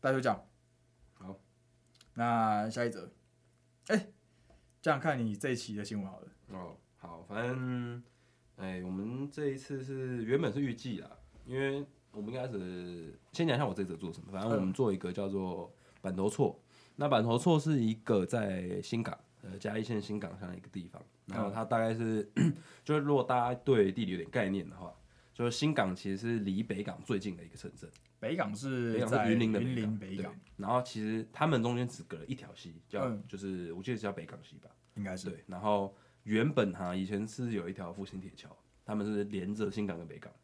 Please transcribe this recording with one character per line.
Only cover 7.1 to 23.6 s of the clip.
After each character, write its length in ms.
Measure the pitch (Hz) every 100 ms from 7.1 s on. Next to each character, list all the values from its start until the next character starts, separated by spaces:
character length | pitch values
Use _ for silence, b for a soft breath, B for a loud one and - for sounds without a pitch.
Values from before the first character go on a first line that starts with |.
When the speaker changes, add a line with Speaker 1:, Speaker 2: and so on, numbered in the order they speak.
| 85 87
Speaker 2:
反 140 | 104 123
正， 540 | 131 127 123 123 120 120 b b b b -
哎， 260 | 95 92
我 60 | 92
们 380 | 92 104 127 143
这 180 | 143 147
一 80 | 135
次 260 | - 139
是， 400 | 131 135 131 123
原 160 | 110 135
本 120 | 156
是 80 | 113
预 140 | 139
计 240 | 113 127 98
啦， 120 | - - - -
因 140 | - 131
为 260 | 139 139 143 _ _
我 80 | 107
们 120 | 104
一 40 | 127
开 100 | 131
始， 720 | 107 90 90 87 87 80 - _
先 140 | - 165
讲 100 | 127
一 20 |
下 80 | 139
我 80 |
这 80 | 98
则 140 | 95 82
做 160 | 87
什 100 | 82
么。 80 | 92
反 100 | 95
正 100 | 107
我 80 | 110
们 120 | 95
做 200 | 92 123
一 40 | 95
个 160 | 90
叫 160 | 90 98
做 460 | 98 92 87 87 - b b
板 140 | 95
头 140 | 92 98
错。 280 | - 139 -
Speaker 1:
嗯。 60 | _ B B -
Speaker 2:
那 120 | 143
板 120 | 127
头 160 | 117 117
错 220 | 160 160
是 220 | 156 147
一 140 | 113 110
个 200 | - 107
在 560 | 92 120 104 92 90 95
新 220 | 101 117
港， 160 | 110 - - _
呃， 160 | - 95
嘉 180 | 104 107
义 60 |
县 180 | 110 110
新 200 | 101 107
港 180 | 95 95
乡 100 | 90
的 80 | 90
一 40 |
个 80 | -
地 180 | 95 87
方。 160 | - - _ -
然 160 | 95
后 80 | 101
它 140 | 107
大 140 | 110 117
概 140 | 113
是， 380 | 113 113 110 104 -
Speaker 1:
嗯。 180 | 170 151 -
Speaker 2:
<clears throat> 180 | -
就 100 | -
是 60 | 151
如 140 | 143
果 100 | 143
大 100 | 123 123
家 240 | 120 123